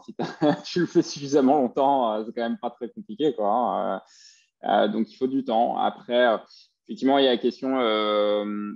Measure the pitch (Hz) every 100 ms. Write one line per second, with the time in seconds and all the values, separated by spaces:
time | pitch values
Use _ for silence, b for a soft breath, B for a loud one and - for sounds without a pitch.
0 | - - - - 147 - - 180 160 175
1 | 147 151 139 147 131 147 123 - 135 139
2 | 120 107 110 120 117 117 120 - 120 -
3 | 104 107 147 123 104 113 117 95 98 95
4 | - - - _ _ _ - 101 107 110
5 | 110 - 131 135 127 113 127 90 101 -
6 | - 123 123 107 - B B _ - 107
7 | 127 139 135 120 123 - 131 135 120 107
8 | 107 104 104 104 104 104 104